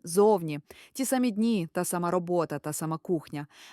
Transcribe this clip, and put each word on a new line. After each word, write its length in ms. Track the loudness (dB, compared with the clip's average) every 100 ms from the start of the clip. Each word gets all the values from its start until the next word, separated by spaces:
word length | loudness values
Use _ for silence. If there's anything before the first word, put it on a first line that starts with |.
Зовні. 560 | -4 4 6 4 0 -6 -10 -20 -14
Ті 120 | -6 -2
самі 260 | 2 0
дні, 380 | 2 2 2 0
та 140 | -4 -2
сама 260 | -2 0
робота, 480 | 0 2 0 0 -2
та 140 | -6
сама 240 | -6 -4 -4
кухня. 500 | -2 -4 -4 -10 -12 -16 -20